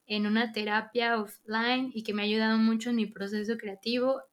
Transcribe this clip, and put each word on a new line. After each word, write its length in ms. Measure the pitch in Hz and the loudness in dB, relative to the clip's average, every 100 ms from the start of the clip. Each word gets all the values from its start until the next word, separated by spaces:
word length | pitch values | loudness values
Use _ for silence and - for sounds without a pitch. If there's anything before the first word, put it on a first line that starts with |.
| - | -6
en 200 | 214 208 | -2 2
una 280 | 214 233 | 2 2
terapia 640 | 220 214 214 214 240 233 233 | 0 0 -2 -2 -2 0 0
offline 720 | 208 - - 220 233 254 262 | -2 -10 -6 -2 0 0 -2
y 100 | 226 | -6
que 100 | 220 | -4
me 80 | 208 | -2
ha 40 | 208 | 0
ayudado 320 | 214 220 220 | 2 4 4
mucho 340 | 220 226 233 | 4 2 0
en 40 | 240 | 0
mi 120 | 214 | -2
proceso 500 | - 196 214 208 226 | -4 -6 -4 -4 -4
creativo 640 | 220 196 - 247 254 262 - | -6 -8 -2 0 2 0 -4